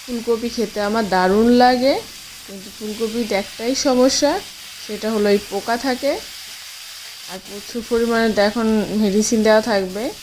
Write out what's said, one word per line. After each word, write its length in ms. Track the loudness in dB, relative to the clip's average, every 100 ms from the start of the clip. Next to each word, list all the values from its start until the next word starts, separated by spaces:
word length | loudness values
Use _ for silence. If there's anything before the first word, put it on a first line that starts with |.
ফুলকপি 460 | -8 -6 -2 -2 -2 -2
খেতে 240 | -4 -2 -2
আমার 160 | 0 2
দারুণ 340 | 2 4 6 6 8
লাগে, 300 | 6 6 2 0 -4 -16 -18 -18 -16
কিন্তু 220 | -16 -14 -12
ফুলকপিতে 560 | -10 -4 -4 -2 -2 -2
একটাই 300 | -4 -6 -4 0 2
সমস্যা, 460 | 4 4 4 2 0 -6 -16 -16 -16 -12
সেটা 220 | -6 -2
হলো 140 | 2 4 2
এই 40 | 2
পোকা 260 | -6 -2 -2 -2
থাকে। 260 | -2 -2 -2 -6 -16 -16 -16 -16 -16 -16 -16 -16 -16 -14
আর 80 | -14 -12
প্রচুর 340 | -14 -10 -10 -2
পরিমাণে 380 | 0 2 2 2 4
তো 60 | 2
এখন 180 | 2 0 2 0 2
মেডিসিন 380 | 2 2 2 2 6
দেওয়া 140 | 4 4
থাকবে। 340 | -2 -2 -4 -6 -8